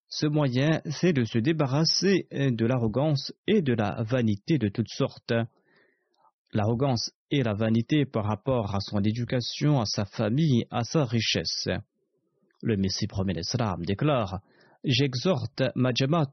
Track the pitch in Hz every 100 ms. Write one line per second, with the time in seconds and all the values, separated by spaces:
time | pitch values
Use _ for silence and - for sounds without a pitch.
0 | - - 151 151 139 123 147 156 - 143
1 | 175 139 110 117 127 165 131 139 160 -
2 | 190 185 - 135 139 113 113 127 113 110
3 | 156 139 - - - 214 139 113 101 90
4 | 110 127 113 101 - 151 104 107 104 -
5 | 131 - - 117 113 _ _ _ _ _
6 | _ _ _ _ _ 107 104 120 139 120
7 | - _ - 143 113 101 113 113 - 151
8 | 135 113 101 107 135 123 98 98 - 104
9 | 104 113 117 127 - - 147 143 104 -
10 | 101 - 110 135 165 120 - 117 120 160
11 | 120 117 107 98 82 - 104 92 - _
12 | _ _ _ _ _ - 117 101 95 -
13 | 104 98 95 82 101 120 110 85 85 98
14 | 151 131 98 95 _ _ _ _ 156 120
15 | 143 127 185 139 110 - 131 - 127 120
16 | 135 170 139